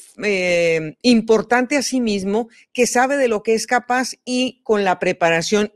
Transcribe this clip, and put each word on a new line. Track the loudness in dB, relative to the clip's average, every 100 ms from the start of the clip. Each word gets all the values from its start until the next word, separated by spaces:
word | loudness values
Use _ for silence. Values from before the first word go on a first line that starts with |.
| -14 -8
eh, | -4 -2 0 0 0 0 -4 -2
importante | 2 2 4 0 2 0 0 -2
a |
sí | -2 -2
mismo, | -2 -2 -2 -4 -4 -14 _
que | -2 0
sabe | 2 0 0
de | 0
lo | -2
que | -2
es | -2 0
capaz | -4 -2 -4 -4 -10
y | -6 -4 -4 -6
con | -2 0
la | 0 0
preparación | -2 0 2 2 0 -2 0